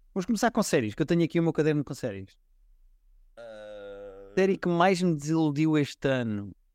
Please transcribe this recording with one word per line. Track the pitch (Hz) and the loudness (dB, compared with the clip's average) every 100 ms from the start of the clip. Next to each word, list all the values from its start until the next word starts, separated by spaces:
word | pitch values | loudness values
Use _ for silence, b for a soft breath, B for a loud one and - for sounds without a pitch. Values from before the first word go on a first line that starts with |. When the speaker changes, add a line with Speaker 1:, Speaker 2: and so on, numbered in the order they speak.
| _ 196 | _ -6
Speaker 1:
Vamos | 180 | -2
começar | 220 240 | 2 2
com | 233 | 2
séries, | - 156 107 - | 2 2 0 -2
que | |
eu | 151 | 0
tenho | 170 | 2
aqui | 165 170 | 2 2
o | |
meu | 165 | 0
caderno | 151 151 151 | 2 2 2
com | 139 | -2
séries. | 139 123 98 95 _ _ _ _ _ - _ _ - - - | -6 -8 -8 -14 _ _ _ _ _ -20 _ _ -20 -20 -20
Speaker 2:
Ah. | 117 107 107 104 101 101 - - - 190 | -18 -16 -14 -14 -14 -14 -14 -16 -8 0
Speaker 1:
Série | 190 190 | 2 2
que | 180 | 0
mais | 170 185 180 | 2 4 4
me | 180 151 | 0 0
desiludiu | 147 160 156 143 156 156 | 0 2 2 2 2 2
este | 139 - 139 | 0 -2 -2
ano. | 131 117 104 101 - _ | 0 -2 -6 -8 -16 _